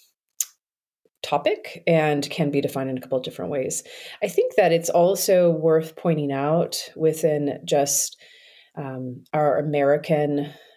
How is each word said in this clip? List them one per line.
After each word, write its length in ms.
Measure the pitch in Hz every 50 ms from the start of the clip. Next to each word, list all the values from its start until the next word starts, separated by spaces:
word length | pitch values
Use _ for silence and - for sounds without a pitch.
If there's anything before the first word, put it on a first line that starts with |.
| _ _ _ _ _ _ _ - - - _ _ _ _ _ _ _ _ _ _ _ _ _ _ -
topic 600 | - - 143 - 311 427 415 - - - - -
and 420 | - 165 160 156 151 147 143 143 -
can 200 | - - 165 143
be 120 | 143 143 139
defined 260 | 135 - 139 135 131
in 80 | 131
a 40 | 127
couple 180 | 127 - - 127
of 40 | 127
different 280 | - - - - -
ways. 320 | 147 139 131 - 165 - - - - - - - - - -
I 60 | 202
think 260 | 170 - 494 508 -
that 180 | - 202 170 165
it's 160 | 170 165 -
also 640 | - 170 170 180 196 190 - - 196 180 180 170
worth 440 | 165 156 156 165 160 160 165 165 -
pointing 380 | - - 180 165 156 147 143 139
out 580 | 135 139 147 156 170 - - - - - - -
within 640 | - 160 160 156 160 - 165 151 147 147 143 - - -
just, 540 | - 160 147 139 147 - - - - - _ - - - - - - - - - _ -
um, 480 | - 147 135 131 127 127 127 123 - - _ -
our 240 | 156 151 147 - -
American, 920 | 147 156 147 147 143 139 143 151 - - 170 147 151 147 147 143 143 147 - - - _ _